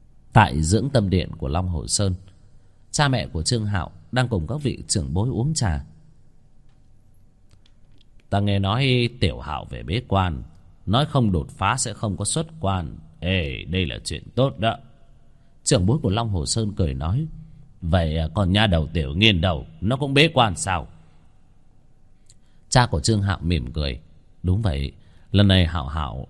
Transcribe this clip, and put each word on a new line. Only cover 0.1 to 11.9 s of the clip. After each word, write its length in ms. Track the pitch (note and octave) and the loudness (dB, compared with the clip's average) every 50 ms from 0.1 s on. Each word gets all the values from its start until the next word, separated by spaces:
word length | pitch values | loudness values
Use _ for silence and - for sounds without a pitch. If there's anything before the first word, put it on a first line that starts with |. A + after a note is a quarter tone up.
| - - - - | -20 -20 -4 2
Tại 300 | - A#2+ G2+ C2 B1+ D#2+ | 6 6 6 6 4 0
dưỡng 280 | D#2 D#2+ G#2 G#2+ B2 C#3 | 2 2 2 2 2 2
tâm 200 | - A#2 G2 F#2 | 0 2 2 2
điện 200 | F#2 F2 - - - E2 | 2 0 0 -2 -8 -8
của 100 | C#2+ C2 | -6 -4
Long 200 | D2 F2+ F#2 F2+ | -2 -2 -2 -2
Hồ 180 | F2 C#2+ A1 | -4 -4 -4
Sơn, 280 | - - - G2+ F#2+ F2+ - - - - - - - - - - - - - - - | -4 -2 0 0 0 -2 -4 -8 -16 -20 -20 -20 -20 -20 -20 -20 -20 -20 -20 -16 -6
cha 180 | - - C#3+ C#3 | 0 0 2 2
mẹ 180 | C3 G#2 C2+ | 2 0 -2
của 160 | - - E2 | -4 -6 -4
Trương 240 | E2 - B2 A2+ G#2+ | -2 -2 -2 0 0
Hạo 240 | G#2 G2+ F2+ D2 - - - - - | -2 -2 -2 -4 -6 -10 -18 -12 -4
đang 160 | - B2+ B2+ A#2+ | -2 -2 0 0
cùng 180 | A2+ F2 D2+ | -2 -2 -2
các 160 | D#2 A#2 D3+ | -4 -6 -4
vị 200 | C#3+ A#2 - - - - | -4 -4 -4 -4 -6 -4
trưởng 260 | - F#2+ C#2+ C2 D2+ | -2 -2 -2 -2 -2
bối 140 | F#2 A2 C3 | -2 -2 -2
uống 260 | F2 G2+ B2 D#3 D#3+ | -2 -2 -2 -2 0
trà. 300 | - A#2 F2+ D2+ C2+ - - - - - - - - - - - - - - - - - - - _ - - - - - - - - - - _ _ - - - - - - - - - - - - - - - - - - | 0 0 0 -2 -2 -6 -10 -18 -20 -20 -20 -20 -20 -20 -20 -20 -20 -20 -20 -20 -20 -20 -20 -20 _ -20 -20 -20 -20 -20 -20 -20 -20 -20 -20 _ _ -20 -20 -20 -20 -20 -20 -20 -20 -20 -20 -20 -20 -20 -20 -20 -18 -8 -2
"Ta 100 | G2+ G2+ | 0 0
nghe 180 | G2+ G2+ G2 G2 | 2 2 2 2
nói 500 | F#2+ F#2+ G#2+ B2+ C#3 C3 B2+ B2 A#2+ A#2 - - | 2 0 0 2 2 4 4 2 2 0 0 0
Tiểu 200 | G#2 D#2+ B1 A#1 | 0 0 0 -2
Hạo 240 | - D#2 D2 A1 G1+ - | -8 -8 -8 -8 -8 -10
về 120 | B1+ A#1 | -12 -10
bế 200 | A#1 C2 F#2+ B2+ B2+ - | -6 -4 -4 -4 -2 0
quan, 340 | G2 G2 F#2 F2 D2 B1 A#1 - - - - - - - - | 2 2 2 0 -2 -6 -10 -14 -18 -20 -20 -20 -20 -10 -2
nói 200 | F2+ G#2 C3 D#3 | 0 2 2 2
không 260 | D#3+ D#3 C3+ A#2+ G#2 | 2 2 2 2 2
đột 180 | F2+ D#2 B1 - | 2 0 -2 -4
phá 260 | - - F#2+ G2+ B2 | -4 -2 0 0 0
sẽ 160 | B2+ - A#2 | 0 -4 -6